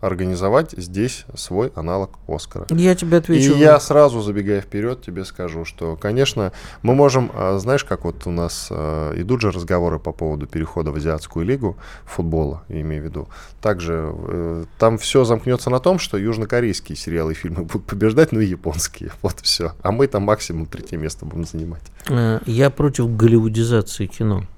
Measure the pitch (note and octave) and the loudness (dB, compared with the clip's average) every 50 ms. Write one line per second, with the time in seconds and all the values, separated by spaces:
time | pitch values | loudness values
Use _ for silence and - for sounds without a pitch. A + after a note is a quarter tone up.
0 | - G2 F#2 F2 F#2 F#2 F#2 F2 F#2 G2 G#2+ C3+ D#3+ - - - F2+ F2 F2+ F#2+ | -2 -2 -2 -2 -2 -2 -2 -2 0 2 2 2 2 0 -6 -12 -12 -8 -4 -2
1 | A2 B2+ - - - - - - - - F2 F#2 A#2 C3 - - D#2+ D#2+ F2 G2 | -2 -2 -2 -8 -14 -16 -14 -14 -12 -6 -2 -2 -2 -2 -4 -6 -6 -4 -2 -2
2 | F#2+ F2+ - - - - D#2+ D2+ - - - - F2 - D#3+ E3 F3 F#3 F#3 F3+ | -2 -4 -8 -16 -10 -8 -8 -8 -8 -10 -12 -12 -4 -2 2 4 4 4 4 4
3 | - E3+ E3 E3+ E3 - E3+ D#3 C3+ C#3 D3 C#3+ D3 D#3 D3+ C#3+ - - D3 D3 | 2 4 4 4 4 4 4 4 6 6 6 8 10 10 10 8 6 4 6 8
4 | D3 C#3+ A#2+ A#2 G#2+ G#2 G2+ G2+ G2+ G2 G#2 G2 F#2+ - - G2+ G#2 A#2 B2+ B2+ | 8 8 6 2 -2 -2 -2 -2 0 0 -2 -2 -2 -4 -6 -4 -4 -4 -4 -6
5 | - - F2 F2+ F#2+ - - - F#2 F2 D#2+ E2 E2+ - - - F2 E2 E2 D#2+ | -10 -12 -10 -10 -10 -10 -10 -10 -8 -8 -6 -8 -10 -10 -10 -8 -6 -6 -6 -4
6 | - G#2 G#2+ B2 C3+ - - - G#2 F#2 - - - - - - - A2 B2 C3+ | -4 -2 0 2 0 0 0 -2 -2 -2 -4 -8 -16 -18 -18 -4 2 2 6 6
7 | C#3+ C#3+ B2+ C3 B2+ - - G#2+ G2+ F#2 G2 G2 F#2+ A2 C3+ C#3+ - - G2 F2+ | 6 6 6 4 0 0 -4 -2 -2 0 0 0 0 0 0 0 0 -2 -6 -4
8 | - F2 E2 - - F2+ F2 E2+ E2+ E2+ - - - - - E2 D#2 D#2 D#2 D#2 | -4 -6 -6 -6 -6 -6 -4 -2 -2 -4 -4 -8 -10 -8 -8 -6 -4 -4 -4 -4
9 | D#2 D2+ D#2 E2+ F2 G2 B2+ B2 A2+ G#2 E2+ F2+ F2 E2 F#2+ F2 F2 E2+ D#2+ D#2+ | -4 -4 -4 -6 -2 -2 0 0 2 0 0 -2 -4 0 0 2 2 0 -2 -2
10 | - E2+ D#2 - E2 D#2 D2+ D2 C#2+ C#2 - E2 D#2+ D#2 - E2+ D#2+ D2+ C#2+ D2+ | -4 -8 -8 -4 -4 -4 -4 -4 -6 -6 -6 -6 -6 -6 -4 -4 -4 -4 -4 -4
11 | D2 D#2+ D#2+ D2+ D#2 - - E2 E2 F#2+ C3 C#3 B2 G2 - - - - - - | -2 -2 -2 -4 -6 -8 -6 -4 -2 -2 -2 -2 -2 -4 -6 -6 -14 -18 -18 -20
12 | - - - - F2+ E2 D#2+ D#2+ D#2 C#2+ C#2 D#2 - - D#2+ D#2+ D2+ D#2 D#2 D2+ | -18 -14 -6 -4 -4 -2 0 0 0 -2 -4 -8 -12 -10 -10 -8 -6 -6 -6 -6
13 | D2 D#2+ D#2 D2+ C#2 - - - - - - - - A2 G#2 F2 E2+ E2+ E2+ E2 | -8 -8 -8 -10 -10 -12 -14 -20 -20 -20 -20 -4 -2 -2 -2 0 -2 -4 -4 -4
14 | D#2+ D#2 D#2+ D#2+ E2+ E2+ F2 F2 E2+ E2 E2 E2 E2 - - - - A2+ A2+ G#2+ | -4 -6 -6 -8 -8 -6 -6 -4 -4 -4 -4 -6 -8 -10 -2 2 2 4 4 2
15 | - - - C#3 C3 A2+ A#2 A2 - B2+ B2+ A#2+ - - B2 C3 B2+ F3 F#3 F3 | -4 2 4 4 4 4 2 0 0 -2 -2 -2 0 0 -2 0 2 2 0 0
16 | - - - G2+ G2 A2 A#2 A2 A2 G#2 - A#2+ A#2+ A2+ - - - - - - | -2 -4 -4 -2 -2 -2 -2 -2 -4 -2 0 0 0 0 -2 -4 -6 -10 -12 -10
17 | - - E2 E2+ D#2+ D#2+ D#2+ D#2+ - F2 E2+ E2+ F2 E2 - G#2 - - - G2+ | -8 -4 -2 -2 -2 -2 -4 -4 -6 -8 -6 -6 -6 -4 -6 -8 -6 -6 -4 2
18 | G2+ A2 A2 B2+ D#3+ D#3 - A2 A2 G2 F2+ E2 - E2+ D2+ D#2 - - - - | 2 4 6 6 4 4 4 0 0 0 0 -4 -4 -6 -4 -4 -4 -6 -8 -10
19 | E2+ D#2+ - - - - - - - - - - F2 E2 D#2+ - - F2+ G2+ A#2 | -14 -14 -14 -6 -4 -4 -4 -2 -2 -2 0 0 -2 -4 -6 -4 -2 -2 2 2
20 | C#3 C3+ - G#2 G2 G2+ G#2+ G#2 - - E2+ D#2+ D#2+ D2+ - - - - - E2 | 2 2 2 0 2 2 0 0 0 -6 -6 -6 -6 -6 -8 -12 -12 -10 -8 -6
21 | D#2 D#2 - - - D#2+ D#2 E2+ E2+ D#2+ - D#2+ D#2+ E2+ E2 D#2 - - - - | -6 -6 -8 -8 -12 -10 -8 -8 -8 -6 -6 -8 -8 -8 -10 -12 -14 -18 -20 -16
22 | - - C#3 B2 A#2 A2+ A2 A2 - - A2+ A2+ C3+ C#3 C3 - C#3+ D3 C3 - | -6 -2 0 2 2 2 0 0 -2 -2 2 4 4 4 4 2 0 0 2 0
23 | B2 A#2 A#2 G#2+ A2+ A2+ A2+ A#2 A2 A2+ A2 A2+ A2+ A#2 A#2+ A2 G2 - - - | 0 0 2 4 6 6 6 6 4 4 0 0 0 2 2 2 0 0 -4 -6
24 | G#2 F2+ - - A#2 G#2+ G#2 F#2 F2+ F#2 - | -6 -6 -4 -2 -2 0 0 -2 -4 -8 -12